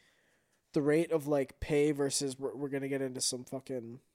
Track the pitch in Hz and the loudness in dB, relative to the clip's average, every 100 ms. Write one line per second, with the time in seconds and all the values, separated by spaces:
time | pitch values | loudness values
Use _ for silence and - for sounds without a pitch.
0 | _ _ _ _ _ _ _ 160 143 156 | _ _ _ _ _ _ _ 0 4 4
1 | 165 160 143 147 135 - - 147 147 143 | 4 0 2 0 0 -4 0 4 4 2
2 | 139 - 139 127 135 113 143 139 135 139 | 0 0 -4 -4 -6 -6 -4 -4 -2 -2
3 | 135 127 - 123 127 135 - 127 117 127 | -2 -2 -4 -4 -6 -10 -6 -8 -8 -14
4 | _ | _